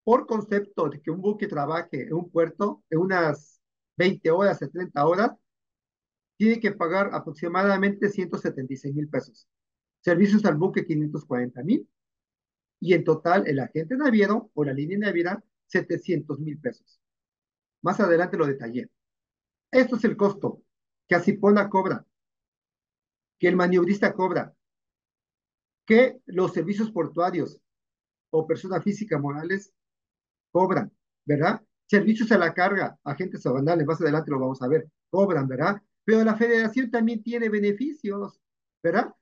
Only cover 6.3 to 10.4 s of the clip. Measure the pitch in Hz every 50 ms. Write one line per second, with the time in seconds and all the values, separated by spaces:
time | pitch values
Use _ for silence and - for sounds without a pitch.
6.3 | _ - 208 220 233 226 226 196 202 - 175 160 175 190 202 202 - 202 - 165
7.3 | 147 - 175 170 170 185 196 202 196 190 196 202 202 202 214 202 202 - 180 160
8.3 | - - - 170 - 139 135 131 139 131 - 143 139 151 151 151 - 170 - -
9.3 | _ _ _ _ _ _ _ _ _ _ _ _ _ _ - 175 175 165 208 202
10.3 | 214 208